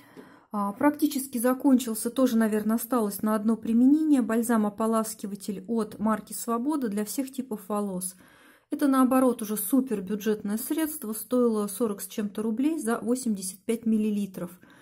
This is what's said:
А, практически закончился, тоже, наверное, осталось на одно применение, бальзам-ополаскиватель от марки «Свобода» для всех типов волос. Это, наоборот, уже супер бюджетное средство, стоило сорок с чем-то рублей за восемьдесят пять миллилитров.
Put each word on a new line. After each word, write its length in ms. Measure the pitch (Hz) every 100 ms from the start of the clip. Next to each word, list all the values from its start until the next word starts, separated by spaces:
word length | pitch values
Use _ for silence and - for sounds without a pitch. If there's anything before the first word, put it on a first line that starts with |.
| - - - - _
А, 180 | 208 202
практически 640 | 202 294 294 302 269 - 240
закончился, 720 | 247 262 285 254 233 220 240
тоже, 260 | 233 262 226
наверное, 400 | 220 214 208 226
осталось 440 | - 254 208 196
на 140 | 214
одно 220 | 220 214 220
применение, 680 | 220 233 254 302 311 277
бальзам-ополаскиватель 1400 | 220 226 226 226 208 202 220 226 220 - 208 196 - 190 -
от 320 | 233 208 -
марки 360 | 214 214 -
«Свобода» 540 | - - 233 262 311 240
для 160 | 202
всех 280 | 208 - 269
типов 300 | - 254 214 -
волос. 480 | 208 202 180 185 - - - - _ _
Это, 160 | 294 294
наоборот, 540 | 262 254 262 262 240
уже 160 | 208 214
супер 420 | - 269 262 202
бюджетное 560 | 185 208 214 208 202 214
средство, 560 | - 311 311 311 214
стоило 540 | 214 - 254 240 214 208
сорок 340 | - 233 196
с 60 | -
чем-то 340 | - 208 208
рублей 380 | 214 220 285 320
за 200 | 220 233
восемьдесят 640 | 214 254 233 196 185 - -
пять 180 | 233
миллилитров. 680 | 226 220 214 208 202 190 175 - - -